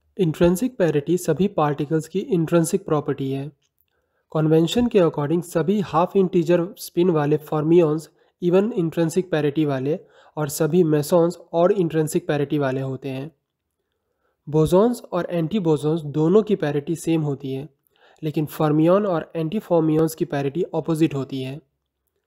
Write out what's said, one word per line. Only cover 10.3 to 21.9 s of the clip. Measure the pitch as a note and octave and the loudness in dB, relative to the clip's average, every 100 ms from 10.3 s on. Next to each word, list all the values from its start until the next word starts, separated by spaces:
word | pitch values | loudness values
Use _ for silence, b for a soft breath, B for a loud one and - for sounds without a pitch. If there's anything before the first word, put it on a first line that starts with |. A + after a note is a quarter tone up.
| b | b
और | D3+ | -6
सभी | - D#3+ E3+ | -2 0 2
mesons | E3 D3+ C#3+ F3+ E3 F3 - | 4 2 2 2 2 -2 -6
और | E3 F3+ | 0 2
इंट्रिंसिक | G#3 E3+ D#3 D#3 F3+ - | 2 0 0 -2 -2 -2
पैरिटी | D3 C#3+ D3+ | -2 -2 -2
वाले | C#3 C3 | -2 -2
होते | C3+ C3 C#3 | -6 -8 -8
हैं। | C3 C#3+ _ _ _ _ _ _ _ _ _ _ _ - | -10 -12 _ _ _ _ _ _ _ _ _ _ _ -4
बोसॉन्स | D3+ D#3 F3+ A3 A#3 | 0 4 4 4 0
और | - F3+ E3+ | -6 -6 -4
एंटीबोसॉन्स | F3 D#3+ G#3+ E3 D3 D3 E3 | -4 -2 -2 0 0 0 -4
दोनों | D3 C#3+ D#3+ G3+ | -4 -2 2 2
की | G#3+ G3+ | 2 0
पैरिटी | D3+ D3 C#3+ D#3+ | -2 -4 -4 -6
सेम | - E3 | -2 -2
होती | D3 C3+ C3+ | -2 -4 -6
है, | C3 D3+ _ _ b b b | -10 -10 _ _ b b b
लेकिन | D#3 D#3 D3+ | -8 -4 -4
fermion | - D#3 D#3 D#3+ F#3+ G#3 | -2 0 2 4 4 2
और | E3 - E3 | -4 -6 -6
antifermions | D#3+ G#3 - E3+ D#3+ D#3 D#3+ | -6 -6 0 0 2 2 0
की | - | -2
पैरिटी | E3 C#3+ C#3 C3+ | -4 -4 -4 -4
अपोजिट | F#3 D#3+ D3 D#3+ D#3 | -4 -4 -2 0 0
होती | C#3 C3 C3+ | 0 -6 -8
है। | C3 C#3+ - _ _ | -10 -12 -18 _ _